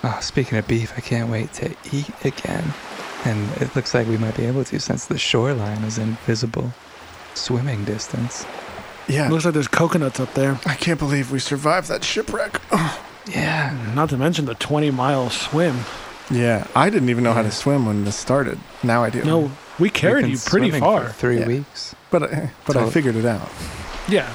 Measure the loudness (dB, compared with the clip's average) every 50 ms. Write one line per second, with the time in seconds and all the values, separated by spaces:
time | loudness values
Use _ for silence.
0 | -2 -2 -2 -2 -6 -2 0 -2 0 0 -2 -2 0 0 0 0 0 -2 -6 -10
1 | -4 -2 -2 -2 0 -2 -2 -2 -4 -6 -6 -6 -6 -6 -6 -8 -10 -4 -4 -4
2 | -4 -4 -10 -4 -4 -4 -4 -2 -6 -6 -4 -2 -2 -4 -4 -6 -10 -14 -12 -12
3 | -12 -12 -12 -4 -2 0 0 0 0 -2 -2 -2 -4 -2 -2 -4 -4 2 0 2
4 | 2 2 2 0 0 0 0 0 0 0 0 0 -2 -2 -4 -6 -2 -2 -4 -4
5 | -2 -4 -4 -2 0 2 2 4 4 4 2 0 0 -2 -2 -2 -2 -4 -2 -2
6 | -2 -2 -4 -2 0 0 0 0 0 -2 -2 -2 -4 -4 -6 -10 -16 -20 -20 -20
7 | -18 -18 -18 -18 -18 -14 -10 -8 -4 -2 0 0 0 0 -2 -2 -2 -4 -4 -4
8 | -4 -6 -4 -4 -4 -4 -4 -8 -12 -12 -12 -12 -12 -12 -14 -14 -14 -14 -16 -14
9 | -4 0 0 2 4 4 2 4 2 2 2 2 0 2 2 2 2 4 4 2
10 | 2 0 0 -2 -4 -2 0 2 2 2 2 0 -2 -4 -2 -2 0 0 0 0
11 | 0 0 0 0 0 0 -2 -4 -2 -2 -4 0 2 2 2 2 0 -2 -4 -4
12 | -2 -2 -2 -2 -2 -2 -2 -4 -4 -2 -4 -8 -2 0 2 2 2 0 -2 -6
13 | -12 -16 -18 -16 -14 -6 -4 -2 0 0 0 0 0 -2 -2 -4 -4 -2 2 2
14 | 2 2 2 2 2 2 2 0 -2 -2 -4 -6 -4 0 2 2 2 2 2 2
15 | 2 2 2 2 0 0 -2 -4 -6 -2 2 2 2 2 2 -2 -4 -6 -10 -12
16 | -14 -14 -16 -16 -6 -2 0 2 4 4 2 2 0 0 4 4 4 6 6 4
17 | 4 4 4 4 4 4 4 4 2 2 0 0 2 2 4 4 4 2 2 2
18 | 0 0 -2 -4 0 2 2 2 2 0 -4 -6 -10 -16 -10 -2 0 2 4 4
19 | 4 2 0 0 2 2 4 4 2 0 -4 -10 -16 -16 0 2 2 2 2 2
20 | 4 4 6 6 4 2 0 0 0 2 4 4 4 4 4 4 4 4 4 4
21 | 0 -2 -6 -2 0 2 2 2 2 2 0 -2 -2 -8 -10 -12 -12 -12 -14 -18
22 | -4 0 2 2 2 2 -2 -4 -4 -4 -8 -8 -4 0 2 2 2 4 2 2
23 | 2 4 2 2 2 2 0 0 -4 -10 -10 -10 -10 -10 -10 -10 -10 -10 -10 -8
24 | -2 2 2 2 2 0 -8